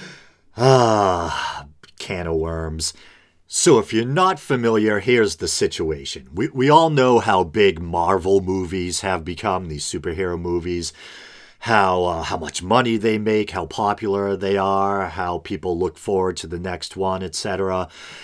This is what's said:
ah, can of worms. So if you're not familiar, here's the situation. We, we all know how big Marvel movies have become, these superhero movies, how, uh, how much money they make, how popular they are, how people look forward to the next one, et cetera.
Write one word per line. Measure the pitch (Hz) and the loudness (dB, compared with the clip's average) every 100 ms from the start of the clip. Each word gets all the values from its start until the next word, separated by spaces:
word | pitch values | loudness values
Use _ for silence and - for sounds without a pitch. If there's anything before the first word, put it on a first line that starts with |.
| - - - _ _ - | -20 -20 -20 _ _ 2
ah, | 135 131 117 107 98 87 82 73 - - 73 - - - | 6 6 6 4 2 0 -2 -6 -6 -8 -14 -20 -20 -14
can | - 92 85 | -8 -6 -4
of | |
worms. | 80 80 82 80 80 - - - - _ _ _ | -4 -2 -4 -6 -6 -8 -8 -20 -20 _ _ _
So | - 180 120 | 2 6 6
if | 101 | 4
you're | 110 | 0
not | 120 151 185 185 | 0 2 2 0
familiar, | - 127 117 110 107 104 | -2 0 2 2 2 2
here's | 110 120 104 85 | 2 4 2 0
the | 87 | -4
situation. | - 101 - 80 73 71 - - | -2 -2 -2 -4 -6 -8 -12 -10
We, | 80 123 | -6 -4
we | 131 135 | 0 4
all | 156 165 | 6 6
know | 147 127 117 | 4 6 4
how | 104 95 | 4 2
big | 85 107 98 82 | 2 4 4 2
Marvel | 85 85 85 95 92 98 | -2 -2 2 2 4 2
movies | 92 95 87 92 90 85 | 2 -2 -2 -4 -4 -4
have | 98 92 | -2 -4
become, | 80 85 107 92 87 | -4 -6 -2 -2 -4
these | 73 | -8
superhero | - 90 90 82 90 87 | -8 -8 -6 -4 -4 -4
movies, | 87 87 87 87 82 - - - - - - _ | -4 -4 -2 -4 -6 -12 -20 -20 -20 -20 -20 _
how, | - 107 95 92 | 0 4 4 2
uh, | 90 82 | 0 -2
how | 90 92 | -4 -6
much | 80 - | -8 -6
money | 90 120 120 113 | 2 2 2 0
they | 110 110 | 0 0
make, | 107 107 104 | 0 0 0
how | 98 78 | -4 -6
popular | - 104 101 107 98 98 95 | -2 -2 0 -2 -2 0 -2
they | 98 98 | 0 0
are, | 98 98 98 98 92 | 2 2 0 -2 -4
how | 92 87 87 | -4 -4 -6
people | - 101 92 85 | -6 -6 -4 -2
look | 90 - | -2 -4
forward | - 95 92 87 | -2 0 0 -2
to | 80 | -8
the | 85 | -8
next | 92 87 - 92 | -6 -8 -8 -4
one, | 95 92 | -2 -2
et | 92 | -6
cetera. | - 104 92 95 92 87 - - - | -8 -6 -2 -2 -2 -4 -10 -20 -20